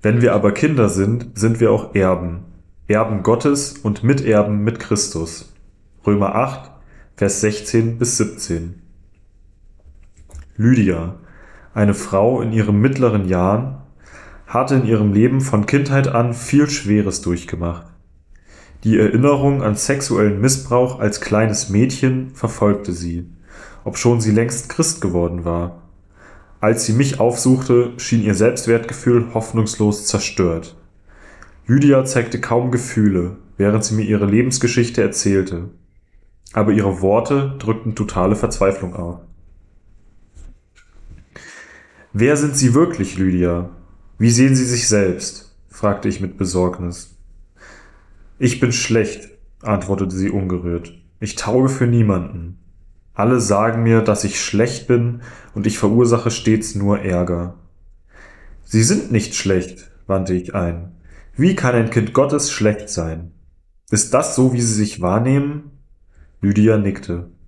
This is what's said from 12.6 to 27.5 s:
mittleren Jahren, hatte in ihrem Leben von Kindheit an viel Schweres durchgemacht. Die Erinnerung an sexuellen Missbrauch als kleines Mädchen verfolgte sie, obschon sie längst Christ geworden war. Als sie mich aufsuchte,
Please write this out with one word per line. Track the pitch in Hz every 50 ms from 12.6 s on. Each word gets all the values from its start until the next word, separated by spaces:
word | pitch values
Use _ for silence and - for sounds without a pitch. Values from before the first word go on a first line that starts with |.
| 107 104 104 101
mittleren | 107 135 135 135 127 120 107 104 98 92
Jahren, | 92 90 90 92 101 110 127 135 135 - - - - - - - - - - - - - -
hatte | - - 117 131 131 139
in | 131 117
ihrem | 107 113 110 104 104 98
Leben | 104 110 127 131 135 135
von | - - 104 104
Kindheit | - - 143 139 135 135 135 135 135
an | - 117 120 120 117
viel | - - - - 143 147 147
Schweres | 143 - - 104 104 107 101 98 90 -
durchgemacht. | - 87 87 85 - - - 82 85 85 85 - - - - - _ _ _ _ _ _ - - _ _ - - - - - - -
Die | 110 113 95
Erinnerung | 107 104 - 113 127 143 143 135 135 139 139 139 -
an | 107 104
sexuellen | - - - 139 139 - - 117 95 104 104 101 98
Missbrauch | 107 131 131 - - - 120 123 127 127 131 -
als | 107 104 101 -
kleines | - - 107 104 110 110 104 104 - -
Mädchen | 95 101 120 131 135 - - 131 131 131 131 131 -
verfolgte | - - 113 - - - 104 101 101 - - 87
sie, | 85 87 85 85 85 85 - - - - - - - - - - - -
obschon | - - - - 120 120 117
sie | 110 110 104
längst | 110 117 117 - - - -
Christ | - - 165 - - -
geworden | - 98 87 87 85 87 87 87 85
war. | 85 85 85 87 87 87 - - - - _ _ _ _ _ - - - - - _ - -
Als | - 107 117 113 -
sie | - 110
mich | 120 139 135 - -
aufsuchte, | 110 120 120 - - 131